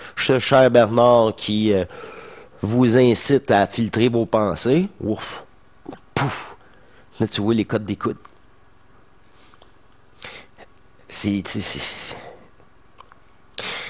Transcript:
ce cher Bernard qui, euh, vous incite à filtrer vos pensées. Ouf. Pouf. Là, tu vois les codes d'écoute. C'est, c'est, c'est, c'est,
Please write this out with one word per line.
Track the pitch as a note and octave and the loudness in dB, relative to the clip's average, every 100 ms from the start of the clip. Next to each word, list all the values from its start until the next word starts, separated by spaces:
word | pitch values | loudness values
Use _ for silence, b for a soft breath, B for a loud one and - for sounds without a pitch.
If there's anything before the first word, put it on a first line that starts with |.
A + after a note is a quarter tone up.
| B - | B -6
ce | - C3 | 0 0
cher | - C3+ B2+ | 4 6 6
Bernard | A#2+ G#2+ A#2+ A#2+ A#2+ A2 | 6 4 4 6 6 4
qui, | - - G#2+ G#2+ | 0 -4 0 2
euh, | G2 F2 B B B B B B - | 2 -2 B B B B B B -10
vous | G2+ A#2 B2+ B2 | -2 2 4 4
incite | B2 G#2+ - C#3 - | 4 2 2 0 2
à | G#2 G2 | 2 2
filtrer | - A2 A2 A#2+ | -2 -4 0 0
vos | A#2 A2 | 0 0
pensées. | A2 G#2 E2+ A#2 D3+ G3 - | 0 0 -2 0 0 0 -6
Ouf. | G2+ G#2 - - - _ _ _ - - _ | -6 -6 -8 -16 -18 _ _ _ -20 -20 _
Pouf. | - C#3 - - - b b b b b - | -4 -4 -6 -14 -20 b b b b b -6
Là, | G#2+ | -4
tu | - | -2
vois | G#2 | -2
les | A#2 | 0
codes | G2+ A2 | -2 -4
d'écoute. | G#2+ G2+ A2+ - - - - _ _ _ _ _ _ _ _ b b b - _ _ _ _ _ B B B _ - _ _ _ - | -6 -6 -6 -8 -14 -20 -20 _ _ _ _ _ _ _ _ b b b -20 _ _ _ _ _ B B B _ -20 _ _ _ -12
C'est, | - G#2 G2+ F2+ | -6 -2 -2 -4
c'est, | G#2+ | -6
c'est, | - - | -6 -6
c'est, | - - - - B B B _ - _ _ _ - - _ _ _ - B B B | -6 -6 -10 -14 B B B _ -20 _ _ _ -20 -20 _ _ _ -12 B B B